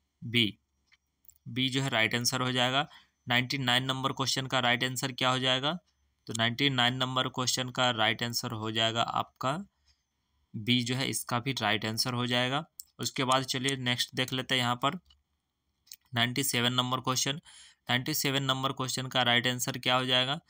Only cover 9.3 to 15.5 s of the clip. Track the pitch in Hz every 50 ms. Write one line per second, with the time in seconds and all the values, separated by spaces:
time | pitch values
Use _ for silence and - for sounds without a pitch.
9.3 | _ - - 131 147 180 202 - _ _ _ _ _ _ _ _ _ _ _ _
10.3 | _ _ _ _ - 117 104 113 123 123 120 117 127 127 135 123 117 - - -
11.3 | 127 120 117 135 127 - 110 104 104 104 113 110 110 110 - 131 123 120 123 120
12.3 | 123 123 123 127 135 151 165 - _ - - _ _ - 120 - - - 131 127
13.3 | 127 135 131 - - 131 123 139 139 131 127 123 123 - - - - 131 127 -
14.3 | 131 127 123 - 135 127 123 120 123 123 - 139 175 180 _ _ _ _ _ _
15.3 | _ _ _ _